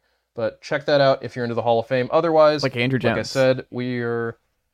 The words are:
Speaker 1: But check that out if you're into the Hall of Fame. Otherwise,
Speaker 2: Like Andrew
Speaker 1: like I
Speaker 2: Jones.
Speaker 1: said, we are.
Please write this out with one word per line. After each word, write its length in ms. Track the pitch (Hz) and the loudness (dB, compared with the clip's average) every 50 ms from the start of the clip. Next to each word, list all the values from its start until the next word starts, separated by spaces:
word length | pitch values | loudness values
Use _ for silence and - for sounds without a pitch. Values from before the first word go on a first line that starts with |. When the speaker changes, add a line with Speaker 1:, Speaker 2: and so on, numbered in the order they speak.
| _ _ _ _ _ _ _ | _ _ _ _ _ _ _
Speaker 1:
But 260 | - 113 107 - _ | -6 -6 -6 -6 _
check 240 | - - 156 147 147 | -8 -6 -6 -4 0
that 140 | - 147 143 | 0 2 4
out 220 | 139 135 135 - - | 4 2 2 0 -4
if 100 | 120 - | -10 -8
you're 100 | 127 120 | -6 -6
into 100 | 120 117 | -4 -4
the 60 | 113 | -2
Hall 180 | 107 120 117 113 | 0 2 0 0
of 80 | 113 | 0
Fame. 220 | - 131 127 123 120 | -2 -2 -2 -2 0
Otherwise, 500 | - 160 160 170 160 156 151 151 151 147 | 0 0 0 2 4 6 6 6 4 2
Speaker 2:
Like 140 | 139 131 123 | -2 -2 -2
Andrew 240 | 120 120 131 135 123 | -2 0 0 0 0
Speaker 1:
like 120 | 110 117 110 | 0 0 0
I 20 | |
Speaker 2:
Jones. 140 | 101 107 - | 0 -4 -4
Speaker 1:
said, 340 | - 135 131 131 131 127 - _ | 0 2 2 2 2 0 -4 _
we 280 | 117 123 123 127 123 120 | -10 -8 -6 -6 -4 -4
are. 360 | 120 117 117 117 117 117 113 _ _ _ _ _ _ _ | -4 -4 -4 -4 -4 -6 -8 _ _ _ _ _ _ _